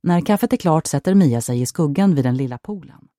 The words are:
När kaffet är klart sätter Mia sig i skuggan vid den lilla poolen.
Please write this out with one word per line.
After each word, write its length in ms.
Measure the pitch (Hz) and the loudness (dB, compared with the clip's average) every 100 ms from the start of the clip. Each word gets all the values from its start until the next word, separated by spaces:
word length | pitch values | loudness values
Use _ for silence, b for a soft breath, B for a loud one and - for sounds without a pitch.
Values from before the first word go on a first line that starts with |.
När 180 | 175 175 | 0 0
kaffet 320 | - 208 240 | 0 0 0
är 40 | 254 | 0
klart 300 | 175 160 - | 2 0 0
sätter 280 | 143 - | -4 2
Mia 260 | 196 160 117 | 4 4 2
sig 200 | - 123 | -2 -4
i 60 | 123 | -4
skuggan 480 | - 175 143 196 | -2 -2 2 2
vid 100 | 147 | 2
den 120 | 127 127 | 0 -2
lilla 220 | 135 120 | -4 -8
poolen. 500 | - 208 151 - _ | -12 -14 -16 -20 _